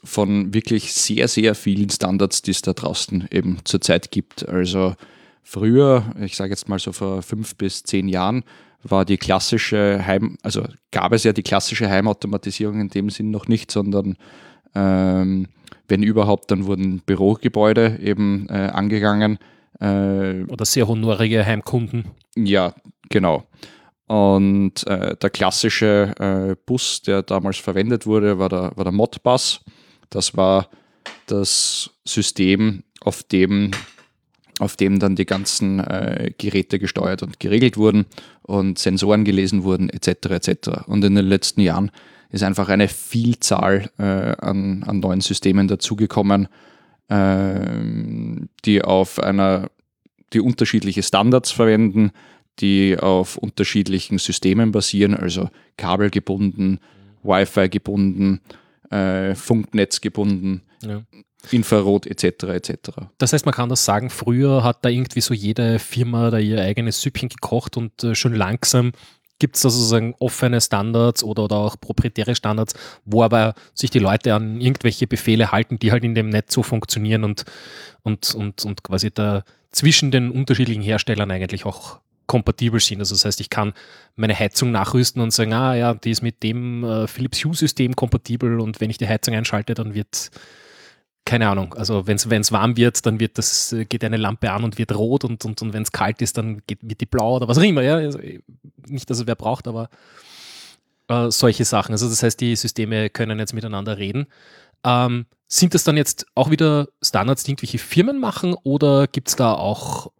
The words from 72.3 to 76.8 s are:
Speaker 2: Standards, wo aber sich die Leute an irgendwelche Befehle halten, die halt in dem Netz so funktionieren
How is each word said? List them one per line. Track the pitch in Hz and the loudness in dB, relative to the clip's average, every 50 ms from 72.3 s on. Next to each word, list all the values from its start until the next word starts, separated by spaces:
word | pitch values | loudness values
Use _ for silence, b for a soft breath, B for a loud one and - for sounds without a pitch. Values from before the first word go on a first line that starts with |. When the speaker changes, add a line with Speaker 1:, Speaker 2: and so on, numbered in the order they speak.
| 120 | -2
Speaker 2:
Standards, | - - 107 107 107 110 107 - B B B B B B | -4 -2 -2 -2 -2 -2 -4 -6 B B B B B B
wo | 104 104 113 | -2 2 4
aber | 117 110 113 113 110 110 110 b b b b | 4 6 6 4 2 2 0 b b b b
sich | - - - | -6 -4 0
die | - 123 | 2 2
Leute | 104 95 101 110 - 123 107 | 2 4 2 2 2 2 0
an | 104 110 107 110 117 | 0 0 -2 -6 -2
irgendwelche | 123 127 135 - - 120 107 - 123 | 0 0 0 0 0 -2 0 0 -2
Befehle | - - 113 - - 110 110 113 104 | -2 -2 -2 0 2 2 4 4 2
halten, | - 101 113 - 123 107 | 2 0 0 0 -4 -2
die | - 110 | 0 2
halt | 110 120 113 | 2 2 2
in | 117 113 | 0 -2
dem | 113 110 110 | -2 -2 0
Netz | 107 107 - - - | 0 -2 -2 -2 -2
so | 127 117 | -2 -2
funktionieren | - 123 110 | 0 -2 -4